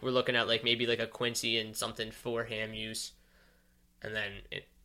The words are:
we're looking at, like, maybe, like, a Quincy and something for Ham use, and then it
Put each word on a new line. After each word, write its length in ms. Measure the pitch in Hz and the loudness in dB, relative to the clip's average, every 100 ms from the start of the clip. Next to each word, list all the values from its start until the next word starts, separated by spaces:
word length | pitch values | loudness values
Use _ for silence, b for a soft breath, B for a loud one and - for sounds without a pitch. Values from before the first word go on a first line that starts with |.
we're 80 | 131 | 2
looking 240 | 127 123 123 | 4 4 4
at, 120 | 113 | 4
like, 160 | 113 | 4
maybe, 220 | 117 117 117 | 4 4 4
like, 120 | 113 | 2
a 80 | 113 | 0
Quincy 520 | - 120 113 113 113 | 0 0 0 2 0
and 160 | 110 107 | 0 -4
something 340 | 113 110 110 | -4 -4 -8
for 320 | - 123 117 | -6 -4 -2
Ham 300 | 113 110 110 | -2 -4 -4
use, 380 | 110 110 110 - - - - - _ _ _ _ - | -6 -6 -6 -8 -12 -20 -20 -20 _ _ _ _ -12
and 140 | 107 107 | -6 -4
then 160 | 101 101 - | -4 -8 -8
it 160 | - - - | -10 -10 -20